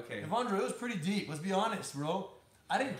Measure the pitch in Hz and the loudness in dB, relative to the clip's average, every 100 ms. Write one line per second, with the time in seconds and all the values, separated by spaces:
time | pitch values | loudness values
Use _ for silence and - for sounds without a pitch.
0 | 120 110 127 226 240 196 247 - 240 202 | -6 -6 0 0 2 2 2 0 -4 -2
1 | 160 202 139 151 185 185 220 202 131 139 | 0 0 0 -4 0 2 2 0 -4 -4
2 | 147 190 196 - - - - 196 269 143 | 0 0 -2 -10 -20 -20 -2 0 0 -2